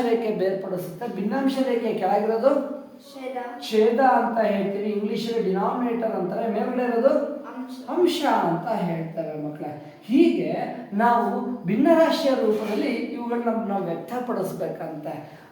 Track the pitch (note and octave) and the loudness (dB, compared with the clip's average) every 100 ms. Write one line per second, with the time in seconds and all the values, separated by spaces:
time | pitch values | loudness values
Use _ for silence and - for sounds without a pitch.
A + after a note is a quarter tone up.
0 | A#3 A3+ A3 F3 F#3+ F#3+ F#3+ F3 - - | 0 0 0 0 0 -2 -4 -6 -8 -8
1 | A#3+ G3 G#3 C4 C4+ C4 B3+ A#3 A3+ G3 | -8 -4 -4 0 0 0 0 0 0 0
2 | F#3 G3+ A3 A3 C4 C#4 - - - - | 2 2 2 2 4 2 0 -8 -14 -20
3 | - C4+ B3+ B3 B3 - - A3 A3 C4 | -20 -12 -10 -8 -8 -10 0 4 6 6
4 | C4 A#3 A#3 A3+ G3+ G3 F#3+ G3+ G#3 G3+ | 6 6 4 2 2 2 0 -2 -2 0
5 | G#3+ - A#3 A3+ F#3 F#3 A3+ B3+ A#3+ A3+ | 0 -2 -2 0 0 2 0 0 0 0
6 | A3 G3 F3+ A3 A3+ G#3 B3 B3 A#3+ A#3 | -2 -2 -2 -2 -2 0 0 0 0 4
7 | C4+ D4 - - - - - - - D#4+ | 4 4 0 -6 -10 -12 -10 -12 -4 2
8 | F4+ - C4+ G#3+ F3 E3+ - G3+ F3 E3 | 2 2 2 2 2 0 -2 -2 -2 -4
9 | D#3 E3 D#3 D3+ D3 - D3+ - - - | -6 -6 -6 -6 -8 -8 -10 -10 -14 -14
10 | - C#4+ E4+ - D#3+ - - - - G3+ | 2 6 6 4 -2 -4 -6 -8 -6 2
11 | A#3+ A#3 G3+ - - - F3 A3+ D#4 D#4+ | 4 4 2 -2 -4 -4 0 4 6 6
12 | D#4 - C4+ A#3+ A3 G#3+ G#3 G#3 D4 A3+ | 6 2 2 2 2 0 -2 -2 -2 -2
13 | A#3 A#3 A#3 A#3 A#3 G#3+ G3+ G3 E3+ D#3+ | -4 -6 -4 -2 -2 -2 -2 -2 -2 -6
14 | - B3 A#3+ G3 - E3+ E3 - D#3+ D3+ | -6 -6 -4 -4 -4 -4 -6 -6 -8 -10
15 | D3+ D3 - - - | -10 -10 -12 -18 -12